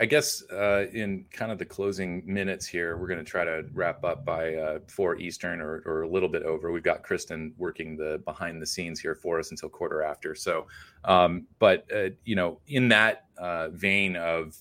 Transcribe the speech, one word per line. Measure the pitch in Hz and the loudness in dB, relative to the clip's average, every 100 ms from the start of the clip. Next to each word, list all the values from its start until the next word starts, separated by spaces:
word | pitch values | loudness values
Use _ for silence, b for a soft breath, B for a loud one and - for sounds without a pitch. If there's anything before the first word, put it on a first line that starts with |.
I | 113 | 4
guess, | 147 147 - - | 4 4 -4 -6
uh, | 92 101 101 101 | 0 4 4 2
in | 117 104 95 95 | -2 -4 -4 -8
kind | - 113 | -8 -6
of | 104 | -4
the | 90 | -8
closing | - 101 95 92 90 90 | -4 -2 -2 -4 -4 -4
minutes | 98 98 92 - | -2 -2 -4 -4
here, | 90 85 82 | -4 -2 -4
we're | 90 | -4
gonna | 90 | -6
try | 78 92 | -4 -2
to | 85 80 71 | -2 -2 -6
wrap | 69 87 80 | -2 -2 0
up | 85 80 71 | -2 -2 -2
by, | 82 82 80 | -2 -2 -2
uh, | 78 78 - | -2 -4 -8
four | - 92 82 | -2 0 0
Eastern | 87 82 90 85 | -6 -6 -6 -6
or, | 78 80 80 | -6 -8 -4
or | 80 | -4
a | 80 | 0
little | 95 90 | 0 2
bit | 82 | 0
over. | 78 80 82 | -2 -2 -2
We've | 85 | -2
got | 82 80 | 0 -2
Kristen | - 90 - 80 80 78 | -2 -4 -4 -8 -8 -6
working | 90 - 80 78 | -8 -6 -10 -6
the | 78 76 73 | -4 -4 -6
behind | 76 85 82 | -8 -8 -8
the | 80 | -8
scenes | - 85 82 | -6 -6 -6
here | 80 | -6
for | 78 87 82 | -6 -2 -2
us | 80 | -2
until | 78 78 | -8 -12
quarter | - 85 78 | -6 -4 -2
after. | 78 76 78 | -2 -4 -8
So, | 78 - 82 - B B B - | -6 -2 -2 -4 B B B 6
um, | 92 87 87 - _ | 8 8 4 -6 _
but, | 107 92 - | 6 6 2
uh, | 107 95 - - | -2 -2 -4 -4
you | 101 | 0
know, | 87 80 _ | 0 -2 _
in | 143 123 | 2 6
that, | 110 110 107 _ - | 8 6 2 _ -12
uh, | 90 85 80 | -6 -4 -4
vein | 87 98 98 98 90 | -2 0 2 2 0
of | 85 82 80 - | 0 0 -2 -10